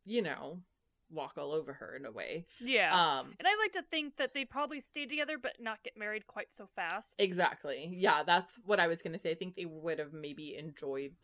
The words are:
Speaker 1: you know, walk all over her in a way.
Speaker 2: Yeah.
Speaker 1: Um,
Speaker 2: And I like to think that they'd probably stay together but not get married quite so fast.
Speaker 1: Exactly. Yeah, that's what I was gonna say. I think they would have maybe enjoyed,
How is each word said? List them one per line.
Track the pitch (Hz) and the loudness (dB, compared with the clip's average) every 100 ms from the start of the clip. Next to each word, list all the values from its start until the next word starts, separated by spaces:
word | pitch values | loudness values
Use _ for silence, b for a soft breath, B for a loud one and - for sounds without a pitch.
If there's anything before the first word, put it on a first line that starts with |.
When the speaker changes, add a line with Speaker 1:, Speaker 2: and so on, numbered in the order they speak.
Speaker 1:
you | 190 233 | -2 0
know, | 170 - 139 175 180 _ _ _ _ | 0 -2 -8 -12 -14 _ _ _ _
walk | 160 135 - | -8 -6 -6
all | 143 | -2
over | 156 139 | -2 -2
her | 135 - 139 | -8 -10 -10
in | 135 | -10
a | |
way. | 107 - 160 175 - | -8 -6 -6 -8 -10
Speaker 2:
Yeah. | 240 240 175 180 165 135 | 0 4 6 6 6 4
Speaker 1:
Um, | 135 - | -2 0
Speaker 2:
And | 349 | 2
I | 427 | 4
like | 427 | 2
to | 370 | 0
think | - 320 294 - | -4 -4 -4 -2
that | 269 | -2
they'd | 277 262 | -2 -4
probably | 277 285 294 | -2 -2 -4
stay | - 294 277 | -8 -8 -6
together | 302 285 302 | -2 -2 -2
but | 247 - | -6 -6
not | 226 214 | -8 -8
get | - 214 | -10 -8
married | 214 214 - | -6 -6 -8
quite | 208 - | -10 -10
so | - 196 | -12 -14
fast. | - 170 190 - - | -6 -4 -4 -8 2
Speaker 1:
Exactly. | 196 180 170 - 147 131 160 180 | 2 6 2 2 -4 -4 -6 2
Yeah, | 190 151 | 4 4
that's | 151 175 - - | 6 4 4 -6
what | 190 202 | 2 4
I | 170 | 6
was | 165 | 4
gonna | 175 160 | -2 -4
say. | 170 | -2
I | |
think | 170 180 180 | -2 -4 -6
they | 175 | -8
would | 156 165 160 | -6 -4 -2
have | 151 | -4
maybe | 156 151 143 151 117 | -8 -10 -8 -10 -10
enjoyed, | 156 147 143 135 139 - | -10 -8 -4 -4 -6 -10